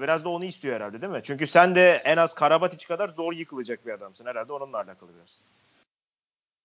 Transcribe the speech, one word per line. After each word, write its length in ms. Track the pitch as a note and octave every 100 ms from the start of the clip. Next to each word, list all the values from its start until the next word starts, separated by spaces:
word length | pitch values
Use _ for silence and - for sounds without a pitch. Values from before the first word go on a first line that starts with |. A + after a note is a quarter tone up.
biraz 220 | C#3+ D#3+
da 60 | E3+
onu 160 | E3+ F#3
istiyor 300 | - C#3 A2+
herhalde, 260 | G#2 A2+
değil 120 | F#3
mi? 80 | D3
Çünkü 240 | - C#3 D3+
sen 280 | E3+ F3+ F3+
de 260 | F3+ D#3+ C#3
en 120 | D#3+
az 160 | E3 -
Karabatic 520 | D3+ D#3+ F3 D#3+ -
kadar 220 | E3+ G3+
zor 240 | D#3+ E3+
yıkılacak 520 | E3+ D#3+ C3 A#2 A2+ A#2
bir 60 |
adamsın. 340 | G#2 G2 F#2+ A#2
Herhalde 280 | A#2+ A#2
onunla 240 | C#3+ C#3 A2+
alakalı 320 | F#2+ F#2 F2+ E2+
biraz. 200 | E2+ - _ _ _ _ _ _ _ _ _ _ _ _